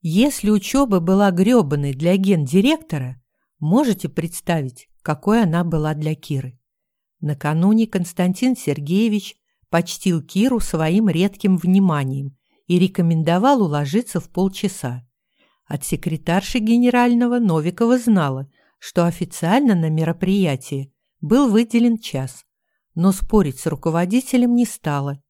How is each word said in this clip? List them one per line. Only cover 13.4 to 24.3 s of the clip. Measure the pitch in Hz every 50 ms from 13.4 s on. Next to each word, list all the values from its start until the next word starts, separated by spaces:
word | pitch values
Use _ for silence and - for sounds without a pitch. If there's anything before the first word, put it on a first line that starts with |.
| 208 269 285 254
уложиться | 208 160 147 147 147 139 151 220 247 - - 170
в | - -
полчаса. | - 175 190 190 190 - - 196 196 - - 123 123 123 - _ _ _ _ _ _ _ _ _ _ _ _
От | _ 151 139 -
секретарши | - 165 - - 185 160 156 - - 165 196 - - - 254
генерального | 214 220 233 240 247 247 247 247 240 247 240 233 247 240 240 247
Новикова | 240 196 165 160 151 175 175 - 233 233 247
знала, | 254 233 240 220 190 156 139 135 131 139 139 _ _ _ _ _ _
что | - - - - 170
официально | 175 165 - 165 - - - - 165 202 262 294 247 202
на | 170 160 160
мероприятии | 156 156 160 160 165 170 196 185 196 202 190 165 139 135 - - 147 135 135 139 _ _ _ _ _ _
был | - 147 220 262 285 247
выделен | 196 220 240 226 - 233 233 240 233
час, | 220 - - - 131 131 131 - - _ _ _ _ _ _ _ _ _ _ _
но | 165 170 196
спорить | 190 - - - - 214 185 143 135 -
с | -
руководителем | 165 151 139 - 165 160 170 180 180 202 254 262 -